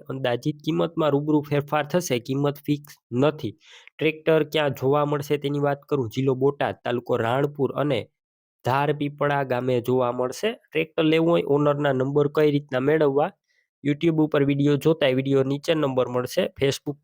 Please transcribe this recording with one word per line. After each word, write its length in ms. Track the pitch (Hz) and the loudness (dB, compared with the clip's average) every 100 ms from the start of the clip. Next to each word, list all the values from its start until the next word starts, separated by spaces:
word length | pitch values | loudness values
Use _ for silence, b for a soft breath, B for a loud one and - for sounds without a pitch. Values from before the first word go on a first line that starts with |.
| - | -8
અંદાજિત. 520 | 135 127 120 151 147 | -6 -4 -2 -4 -6
કિંમતમાં 540 | 151 170 165 160 151 | -4 -2 -2 0 0
રૂબરૂ 280 | 139 147 151 | 0 2 0
ફેરફાર 420 | 147 143 143 151 147 | 0 -2 0 -2 0
થશે, 280 | 180 175 123 | -2 -2 -4
કિંમત 380 | - 135 143 143 | -2 -2 -2 -2
ફિક્સ 340 | - 147 - - _ | -4 -6 -6 -20 _
નથી. 400 | 120 143 151 107 - B B B | 0 0 0 -6 -12 B B B
ટ્રેક્ટર 520 | - 151 156 160 160 147 | -4 -4 -2 0 2 2
ક્યાં 280 | 156 147 143 | 0 -2 0
જોવા 280 | 131 147 147 | 0 2 2
મળશે 300 | 147 143 147 | -2 -2 -4
તેની 260 | 143 143 143 | -2 -2 -2
વાત 160 | 139 - | -2 -4
કરું, 220 | 143 113 | -4 -2
જિલ્લો 220 | 131 135 127 | -2 0 2
બોટાદ, 400 | 139 139 127 - | 0 0 -2 -4
તાલુકો 320 | 123 120 - 123 | -4 -4 -2 0
રાણપુર 520 | 113 127 147 147 127 135 | 0 0 0 0 -2 0
અને 200 | 143 120 101 _ _ _ _ _ - | -2 -2 -4 _ _ _ _ _ -2
ધારપીપળા 800 | 131 147 147 143 147 143 143 139 | 0 0 -2 -4 -2 -2 0 -2
ગામે 300 | 123 127 123 | -2 0 0
જોવા 320 | 120 127 123 | 0 0 0
મળશે. 360 | 123 127 127 214 240 | -2 -4 -4 -6 -6
ટ્રેક્ટર 440 | _ 156 165 - 160 | _ -4 -4 0 2
લેવું 260 | 160 165 | 2 4
હોય, 120 | 170 - | 2 2
ઓનરના 460 | 143 147 143 147 | 2 2 2 0
નંબર 340 | 131 131 143 143 | 0 0 0 0
કઈ 200 | 147 151 | 2 2
રીતના 360 | 143 147 127 135 | 2 -2 -2 2
મેળવવા? 440 | 160 151 139 170 - _ _ _ _ | 2 2 2 0 -4 _ _ _ _
YouTube 360 | 139 147 170 156 | -4 0 0 2
ઉપર 220 | 151 151 | 2 2
વીડિયો 340 | 139 143 143 143 | 2 2 2 2
જોતાય 380 | 151 160 143 131 | 2 2 2 0
વીડિયો 260 | 135 135 | 2 0
નીચે 280 | 131 143 143 | 0 -2 -2
નંબર 340 | 160 143 127 120 | 0 0 0 -2
મળશે. 340 | 123 123 - 196 - | -2 -2 -2 -4 -2
Facebook 420 | 139 - - 143 | -2 -2 -6 -8